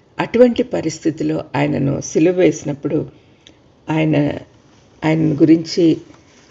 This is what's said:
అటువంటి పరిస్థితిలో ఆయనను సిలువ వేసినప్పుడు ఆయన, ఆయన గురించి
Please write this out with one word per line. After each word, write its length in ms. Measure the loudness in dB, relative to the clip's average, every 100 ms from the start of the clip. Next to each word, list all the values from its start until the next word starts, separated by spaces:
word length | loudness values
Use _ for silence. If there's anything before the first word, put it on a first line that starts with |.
| _ -8
అటువంటి 440 | -2 4 4 2
పరిస్థితిలో 800 | -2 -4 -6 -4 -4 -4 -4 -4 -4 -2
ఆయనను 460 | -2 0 -2 -4
సిలువ 320 | -4 0 2
వేసినప్పుడు 760 | 2 2 0 -6 -8 -4 -4 -6 -12 _ _ _ _ _ _ -6
ఆయన, 420 | -2 0 0 0 -4 -12 _ _ _ _ _ -2
ఆయన 280 | 0 0
గురించి 640 | 2 4 4 2 0 2 0 -4 -20 _ _ -20